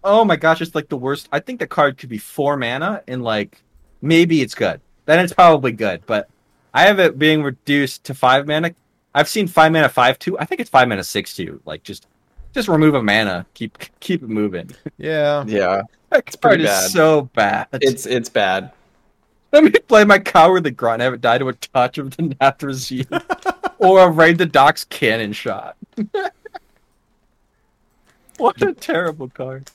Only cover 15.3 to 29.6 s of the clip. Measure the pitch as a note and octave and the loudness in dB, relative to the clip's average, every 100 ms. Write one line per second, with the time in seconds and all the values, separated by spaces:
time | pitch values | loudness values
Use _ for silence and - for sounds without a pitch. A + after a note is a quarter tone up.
15.3 | D3 A#2+ G#2+ F#2 G2 G2+ _ _ D4 - | -2 -4 -2 0 -2 -4 _ _ -2 -2
16.3 | - A#3+ F#3+ C3 G2 F#2 E3+ D#3+ D3+ C3 | -2 2 2 2 0 0 2 4 2 0
17.3 | - G2+ - - C3+ C3+ B2+ G#2 B2 A#2 | -2 0 -2 -6 -2 -2 -2 -4 -6 -2
18.3 | - G2 F#2+ F#2+ _ _ _ _ _ _ | -2 0 -2 -6 _ _ _ _ _ _
19.3 | _ _ D4 D#4 C#4 _ A3 G#3 - - | _ _ 4 4 2 _ 4 6 4 4
20.3 | F#3 E3 F#3 D#3+ B2 A#2 A#2 B2 A#2+ A#2+ | 4 6 4 -2 -2 -2 0 -2 -2 0
21.3 | A#2+ C3 B2 - C3 B2+ - C#3 - E3 | 0 -2 -8 -6 -2 -2 -4 -12 -6 -6
22.3 | C3 C3+ C3+ C#3 C3 B2 B2+ C3 F4 - | 0 0 0 -10 -10 -10 -8 -6 -8 -8
23.3 | F4+ F#4+ - - - F#3+ F#3+ F3+ D#3+ E3 | -8 -8 -8 -10 0 4 6 6 6 4
24.3 | E3+ F3 C#3+ C#3 D#3+ - - B2+ A2+ G#2 | 4 0 4 4 2 -10 -4 -2 -2 -4
25.3 | G#2 B2 G2 - - - - G#3+ G#4 G4 | -8 -8 -10 -12 -20 -18 -12 -8 -8 -8
26.3 | _ - - _ _ _ _ _ _ _ | _ -20 -20 _ _ _ _ _ _ _
27.3 | _ _ _ _ _ _ _ _ _ _ | _ _ _ _ _ _ _ _ _ _
28.3 | _ - - G4+ D4 - C#4+ F3 D#3 C3 | _ -4 0 -4 -4 -6 -4 -4 -8 -14
29.3 | _ C3 C3 | _ -12 -12